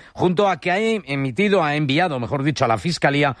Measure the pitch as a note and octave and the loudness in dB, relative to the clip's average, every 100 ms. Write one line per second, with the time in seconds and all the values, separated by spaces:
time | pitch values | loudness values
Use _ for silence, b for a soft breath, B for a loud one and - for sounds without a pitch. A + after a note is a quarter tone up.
0 | B - F3+ F3 G3+ F3 F3+ F#3 A3 A3 | B -2 0 2 2 0 -2 0 0 -2
1 | C3+ C#3 C3+ A#2+ G3+ G3 D3+ D3 D3 C#3 | -4 -4 -4 0 2 2 2 0 0 0
2 | F3+ C3+ A2+ C#3 C#3 B2 B2+ A2+ E3+ E3 | 0 -2 -4 -2 -2 0 0 0 -2 0
3 | D3+ C#3+ C#3+ - | 0 2 0 -2